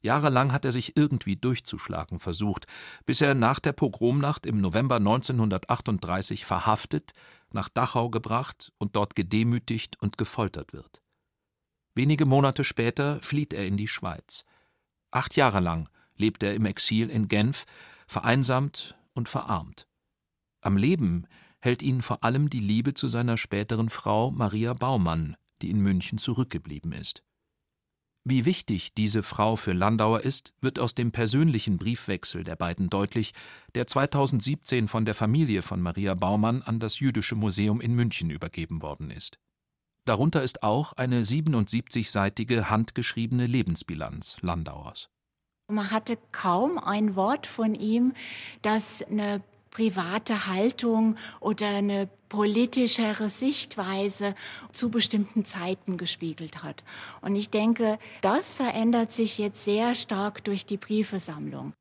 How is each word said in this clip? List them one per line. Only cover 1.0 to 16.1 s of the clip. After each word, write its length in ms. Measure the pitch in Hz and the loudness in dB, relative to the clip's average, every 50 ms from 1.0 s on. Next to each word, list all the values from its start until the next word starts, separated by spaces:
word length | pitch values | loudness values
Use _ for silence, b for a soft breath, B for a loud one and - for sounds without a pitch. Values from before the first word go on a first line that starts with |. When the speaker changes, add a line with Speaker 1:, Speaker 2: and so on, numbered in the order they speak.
| 147 147 135 120 - 98 98 | 4 4 2 0 0 -2 -4
Speaker 1:
durchzuschlagen 840 | - - 127 127 - - - - 80 - - 92 82 80 - 90 85 | 0 0 0 0 0 -4 -10 -10 -10 -8 -6 -6 -6 -6 -6 -8 -6
versucht, 460 | - 95 85 85 104 104 92 - - B B B B B B B B | -4 -4 -2 0 0 -2 -2 -2 -6 B B B B B B B B
bis 140 | - 131 - | -2 2 4
er 140 | 151 143 139 | 4 4 4
nach 260 | 135 113 117 139 - | 4 4 4 2 2
der 140 | - 156 139 | 0 -2 0
Pogromnacht 720 | - 156 127 - - 110 120 127 143 139 143 147 - - | 2 0 0 0 2 2 2 4 4 2 0 -2 -4 -4
im 160 | - 113 104 | -2 0 2
November 400 | 98 90 82 110 127 135 127 117 | 2 2 2 2 2 2 2 4
neunzehnhundertachtunddreißig 1400 | 101 101 110 135 - - 131 120 113 107 92 92 - - 120 - - - 107 90 - 85 87 95 95 - - 98 - | 4 4 4 4 2 0 2 2 2 2 2 -2 0 -2 -2 -2 0 -2 -2 -2 0 -2 -2 -2 -2 -4 -6 -8 -4
verhaftet, 680 | - 98 87 - 113 107 - - - - - - - B B B B B B B B | -2 -2 0 2 2 2 0 0 -2 -2 -4 -4 -6 B B B B B B B B
nach 160 | - - 98 | -6 -6 -6
Dachau 420 | - _ - 123 - - 123 117 120 | -2 _ 0 0 2 2 0 0 2
gebracht 600 | 117 110 - 104 110 120 135 - - _ - - _ | 0 -2 -2 0 -2 -2 -2 -4 -12 _ -20 -20 _
und 180 | _ 104 101 - | _ -6 -2 0
dort 220 | 104 104 - - | 0 0 0 0
gedemütigt 840 | - 92 90 107 107 113 120 120 120 - - 113 110 - - - _ | -4 -2 2 2 2 4 4 2 0 -2 -4 -4 -4 -4 -8 -10 _
und 160 | - 104 - | -4 -4 -2
gefoltert 540 | - 113 - - - 110 95 - 80 71 - | -2 -6 -4 -2 -4 -4 -2 -4 -8 -12 -12
wird. 300 | - - - _ _ _ _ _ _ _ _ _ _ _ _ _ _ _ _ _ _ _ _ _ _ | -16 -18 -18 _ _ _ _ _ _ _ _ _ _ _ _ _ _ _ _ _ _ _ _ _ _
Wenige 320 | 135 131 147 156 147 156 | 2 4 4 4 4 6
Monate 360 | 135 131 139 143 135 131 - 135 | 6 6 6 6 4 4 2 -2
später 560 | - - - 113 117 - - 143 143 147 123 - | -2 0 0 0 0 2 2 0 0 0 -4 -4
flieht 300 | - 139 147 147 - - | -2 -2 -2 0 -2 -4
er 120 | - 101 | -4 -2
in 100 | 92 101 | -2 0
die 120 | 101 107 | -2 -2
Schweiz. 580 | 110 - - - 95 80 - _ _ - - - _ _ _ _ _ _ _ _ _ _ _ _ _ | -4 -6 -6 -6 -8 -8 -8 _ _ -10 -10 -10 _ _ _ _ _ _ _ _ _ _ _ _ _
Acht 260 | - 127 - - - | -4 -4 -4 0 2
Jahre 240 | - 143 123 101 98 | 4 4 4 4 4
lang 280 | 90 85 85 82 78 - b b b b | 2 2 0 -2 -6 -8 b b b b